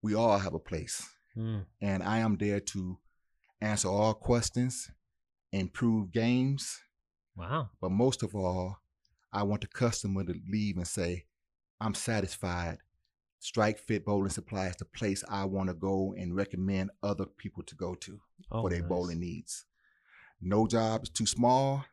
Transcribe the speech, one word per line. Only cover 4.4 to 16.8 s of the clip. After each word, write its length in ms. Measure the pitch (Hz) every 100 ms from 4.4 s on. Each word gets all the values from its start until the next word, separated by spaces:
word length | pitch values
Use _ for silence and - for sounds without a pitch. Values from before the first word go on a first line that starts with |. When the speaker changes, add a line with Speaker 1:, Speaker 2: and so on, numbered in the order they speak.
| 113 - 123 - - - _ _ _ _ _
Speaker 1:
improve 600 | 98 90 - 120 110 95
games. 720 | 113 117 123 131 139 - - _ _ _ _ _ 95
Speaker 2:
Wow. 320 | 87 156 120 -
Speaker 1:
But 120 | 92
most 320 | 95 127 123
of 100 | 110 104
all, 420 | 92 90 92 95 _ _ _ _ _
I 120 | 101
want 180 | 101 104
the 60 | -
customer 560 | - 120 110 101 95
to 100 | 90 85 85
leave 280 | 107 104 90
and 100 | 87
say, 380 | - 87 87 - _ _ _ _ _
"I'm 140 | 110
satisfied. 840 | 101 - 110 95 - 92 87 85 - _ _ _ _ _ _
Strike 380 | - - 107 110
Fit 260 | - 107
Bowling 280 | 90 101 98
Supply 360 | - - 104 92
is 60 | 87
the 80 | -
place 380 | - 107 98 -
I 160 | 98 98
wanna 300 | 98 92 82
go 400 | 95 95 95 95
and 180 | 90 90
recommend 540 | 98 90 92 95